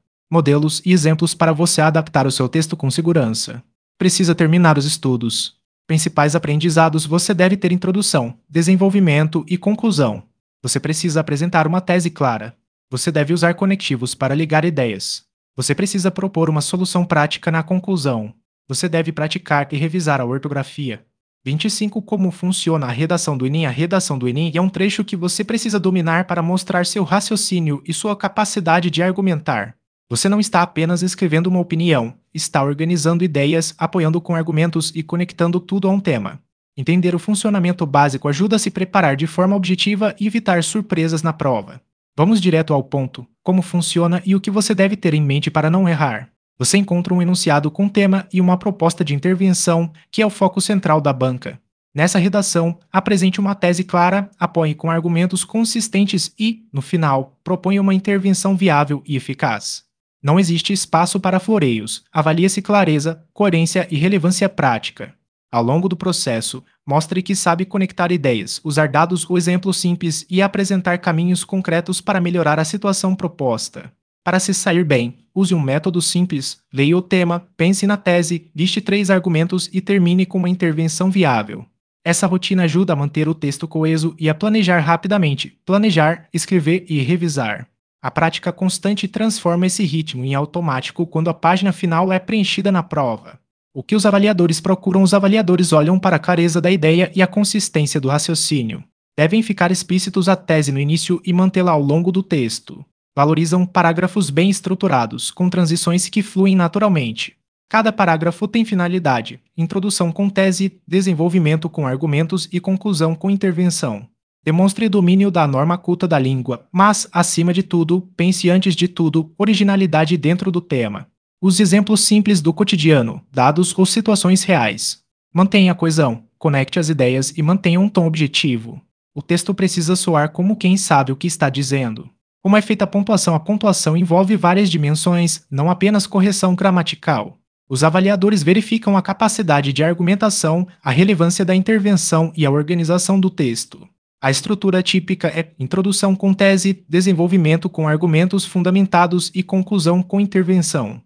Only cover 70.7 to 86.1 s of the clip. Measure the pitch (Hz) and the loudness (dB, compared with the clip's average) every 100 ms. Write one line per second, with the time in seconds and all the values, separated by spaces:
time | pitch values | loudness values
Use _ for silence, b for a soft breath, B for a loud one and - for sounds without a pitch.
70.7 | 190 180 175 180 160 175 180 - 190 185 | 0 0 -2 0 0 0 0 -2 -4 -2
71.7 | 165 175 180 - 196 175 175 151 156 156 | -2 -2 -4 -2 -2 0 0 0 0 -2
72.7 | 208 202 190 190 190 185 - 131 110 - | -2 -2 -2 -2 -2 -4 -4 -4 -4 -6
73.7 | - - - _ _ - 185 190 185 202 | -14 -20 -20 _ _ -2 0 0 -2 0
74.7 | 170 160 131 120 - _ 185 185 170 135 | 2 2 2 0 -8 _ -2 2 2 0
75.7 | 147 185 175 - 180 180 143 - - _ | 0 0 -2 -2 0 0 -2 -6 -12 _
76.7 | 131 147 175 180 185 175 175 - - 170 | 0 2 2 2 0 0 -2 -6 -2 0
77.7 | 196 202 202 185 175 160 170 - 147 185 | 2 0 0 2 0 0 -4 -6 -4 -2
78.7 | 214 196 202 196 185 180 156 170 185 - | -2 -2 0 2 0 2 0 0 -2 -4
79.7 | 185 185 202 175 180 185 190 175 180 170 | -4 0 2 4 2 0 -2 -2 0 0
80.7 | 156 165 160 190 190 156 117 104 101 110 | 0 -2 0 0 2 2 2 -2 -10 -16
81.7 | _ _ _ 170 165 185 180 - 185 170 | _ _ _ -4 0 0 0 0 0 2
82.7 | 170 185 143 143 156 156 160 143 139 160 | 2 0 0 -2 -2 -2 -2 -4 -6 -6
83.7 | 160 160 160 165 160 156 151 214 220 180 | -2 0 0 -2 -2 -2 0 0 2 2
84.7 | 175 151 170 190 208 156 135 - _ - | 2 2 0 0 0 0 -2 -6 _ -2
85.7 | 196 214 160 151 | 0 2 2 2